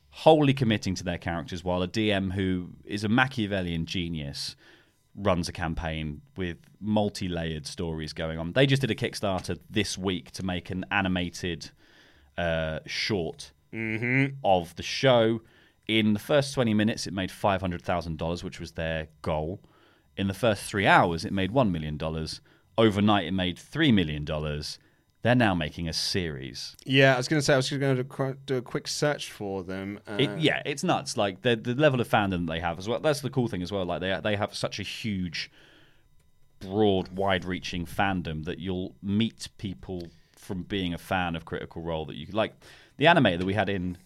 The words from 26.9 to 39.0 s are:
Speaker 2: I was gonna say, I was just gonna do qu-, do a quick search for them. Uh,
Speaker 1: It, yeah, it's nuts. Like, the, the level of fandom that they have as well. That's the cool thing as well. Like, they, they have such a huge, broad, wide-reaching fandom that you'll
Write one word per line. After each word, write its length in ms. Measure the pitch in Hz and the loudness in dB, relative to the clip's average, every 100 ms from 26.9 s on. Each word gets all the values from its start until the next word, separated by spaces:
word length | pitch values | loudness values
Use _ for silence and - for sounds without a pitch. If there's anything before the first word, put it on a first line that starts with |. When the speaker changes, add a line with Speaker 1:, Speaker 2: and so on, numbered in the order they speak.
| 135 135 | 4 6
Speaker 2:
I 40 | 127 | 6
was 100 | 131 | 2
gonna 140 | 156 | 0
say, 100 | 139 | 4
I 40 | 135 | 4
was 120 | 135 | 2
just 100 | 143 | 0
gonna 160 | 139 127 | 0 0
do 80 | |
qu-, 340 | 135 - 135 135 - | -2 -6 -6 -6 -4
do 120 | 127 | -4
a 40 | |
quick 260 | 127 151 - | -2 -6 -6
search 440 | - 147 143 - | -2 0 -2 -6
for 320 | - 101 98 | -8 -6 -6
them. 360 | 87 95 95 101 - | -6 -6 -6 -10 -8
Uh, 80 | 104 | -2
Speaker 1:
It, 200 | 143 202 | -2 0
yeah, 220 | 151 69 - | 0 0 -4
it's 180 | 147 | -4
nuts. 320 | 180 113 69 120 | 0 0 -2 0
Like, 280 | 101 92 | 0 0
the, 120 | 123 117 | 0 0
the 200 | 117 123 | 0 2
level 260 | 151 131 | 4 4
of 60 | 110 | 2
fandom 380 | 117 98 90 85 | 2 2 0 -2
that 60 | |
they 60 | 82 | -2
have 200 | 85 82 | -2 -4
as 80 | 98 | -4
well. 100 | 120 | -2
That's 220 | 151 139 | 0 0
the 80 | 135 | -2
cool 180 | 135 117 | 0 -2
thing 140 | 90 | -2
as 100 | 87 | -4
well. 140 | 101 87 | -2 -2
Like, 160 | 80 | -2
they, 180 | 92 92 | -2 -2
they 120 | 107 101 | 0 0
have 200 | 104 - | -2 -4
such 240 | - - | -6 -6
a 40 | |
huge, 680 | 98 - 113 95 90 - - - - - - _ _ _ _ _ _ - | -8 -6 -4 -2 -4 -6 -10 -14 -20 -20 -20 _ _ _ _ _ _ -16
broad, 500 | 95 101 104 95 90 92 | -4 2 4 4 0 -2
wide-reaching 680 | 98 92 90 90 - 90 82 | 0 0 0 -6 -6 -6 -4
fandom 600 | - 98 95 82 78 78 | 0 0 0 -2 -6 -6
that 140 | - | -6
you'll 360 | 92 90 92 - | -4 -4 -6 -8